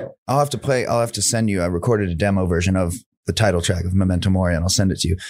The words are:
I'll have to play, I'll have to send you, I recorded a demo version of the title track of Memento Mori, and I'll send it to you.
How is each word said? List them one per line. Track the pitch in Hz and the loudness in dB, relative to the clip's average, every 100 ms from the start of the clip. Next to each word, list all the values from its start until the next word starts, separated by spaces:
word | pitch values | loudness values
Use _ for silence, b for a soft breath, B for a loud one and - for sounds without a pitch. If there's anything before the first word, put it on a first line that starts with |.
| - - - | -12 -10 -2
I'll | 135 | 0
have | 143 | 0
to | 113 | -2
play, | 139 127 - | -2 -2 0
I'll | 117 | 0
have | 117 | -2
to | 104 | -2
send | - 113 110 | -2 0 0
you, | 98 | 0
I | 87 | 0
recorded | 87 120 107 92 | 0 0 0 0
a | |
demo | 82 101 95 90 | 0 0 2 2
version | 85 92 95 | 2 2 2
of | 87 85 - _ - | 0 -4 -12 _ -6
the | |
title | 85 107 87 | 0 2 2
track | - 85 | 0 -2
of | 90 | 0
Memento | 95 92 87 98 | 0 2 2 0
Mori, | 92 90 | 2 2
and | 80 | 0
I'll | 90 | 0
send | - 95 | 0 0
it | 71 | 0
to | 82 | -2
you. | 90 | -4